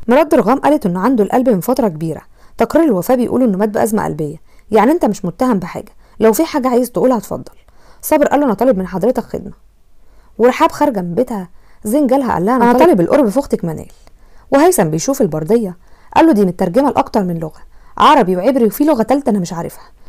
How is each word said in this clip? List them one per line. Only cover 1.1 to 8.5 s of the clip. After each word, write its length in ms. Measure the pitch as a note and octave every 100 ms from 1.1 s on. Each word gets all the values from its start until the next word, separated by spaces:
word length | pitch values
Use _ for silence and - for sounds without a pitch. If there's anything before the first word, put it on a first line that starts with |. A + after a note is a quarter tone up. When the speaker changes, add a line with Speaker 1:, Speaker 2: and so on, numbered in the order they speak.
| B3
Speaker 1:
القلب 260 | G3 B3+ B3+
من 100 | F#3+
فترة 280 | G3 B3+ A3
كبيرة، 340 | D3+ E3 D3+ - - - -
تقرير 280 | A#3 D4+ D#4+
الوفاة 300 | F#3 E3+ B3+
بيقول 280 | A#3+ B3
إنه 140 | B3+ F#3
مات 120 | G#3
بأزمة 360 | G#3 A3 G#3 D#3+
قلبية، 320 | D#3 D3 D#3+ - - -
يعني 200 | G#3 A3
أنت 140 | E4+ C4
مش 200 | G3 F3+
متهم 340 | - B3+ G3+
بحاجة، 320 | E3+ - - - - -
لو 140 | A3
في 120 | A3 E4
حاجة 220 | D4 B3
عايز 240 | B3 B3
تقولها 260 | F3+ B3 A#3
اتفضل. 360 | - - - - _ - - -
صابر 260 | - D4+ C#4+
قال 120 | C#4
له: 60 |
"أنا 80 | C#4+